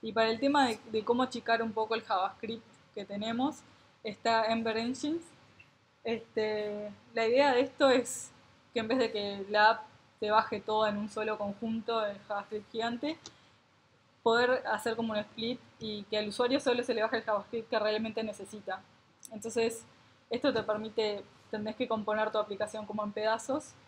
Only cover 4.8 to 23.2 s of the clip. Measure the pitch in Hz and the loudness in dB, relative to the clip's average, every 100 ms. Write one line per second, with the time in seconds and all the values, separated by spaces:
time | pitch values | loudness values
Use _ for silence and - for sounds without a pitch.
4.8 | 233 262 294 330 - - - - - _ | -2 -4 -4 -4 -6 -20 -20 -20 -20 _
5.8 | _ _ - 226 226 - 214 214 208 208 | _ _ -6 -6 -4 -2 -2 -2 -4 -6
6.8 | 208 208 - - 226 247 285 247 269 - | -10 -14 -8 0 4 6 6 6 2 4
7.8 | 277 262 240 - - - - _ _ - | 6 6 2 -6 -12 -20 -20 _ _ -4
8.8 | 220 262 226 214 202 202 196 208 214 226 | 0 2 2 0 -4 -6 0 6 6 6
9.8 | - - _ _ 214 214 220 208 196 214 | -2 -20 _ _ 2 2 2 -4 0 2
10.8 | 214 208 208 220 214 208 202 202 226 226 | 2 0 -4 -4 -4 -2 -4 -4 -4 -4
11.8 | 214 226 208 202 - 202 202 214 202 233 | -2 -2 -2 -6 -6 -8 -6 -10 -8 -4
12.8 | 233 240 294 330 - - _ _ _ _ | -4 -2 -4 -6 -10 -20 _ _ _ _
13.8 | _ _ _ _ - 226 247 254 208 214 | _ _ _ _ 2 4 4 2 0 -2
14.8 | 240 226 226 214 208 - 226 247 - - | -2 -2 -2 -2 -4 -6 -6 -6 -10 -12
15.8 | 226 208 208 214 214 202 247 277 277 240 | -10 -8 -4 -2 -2 0 2 4 2 0
16.8 | 247 233 220 233 220 196 202 233 220 226 | 0 0 0 0 0 -2 -2 -8 -2 0
17.8 | 214 214 220 220 220 202 196 208 202 190 | 2 0 -2 -4 -6 -6 -12 -12 -8 -10
18.8 | - _ _ _ - 220 226 226 226 226 | -10 _ _ _ -16 -12 -6 0 0 -2
19.8 | - - - _ _ 240 285 226 214 214 | -14 -20 -20 _ _ 0 0 0 0 -2
20.8 | 220 208 214 202 - - - 214 214 226 | -2 -2 -2 -2 -10 -20 -10 -6 -6 -4
21.8 | 254 220 214 214 214 214 208 202 214 214 | -2 -2 0 0 0 0 -2 -2 -4 -6
22.8 | 214 214 208 208 | -8 -4 -4 -2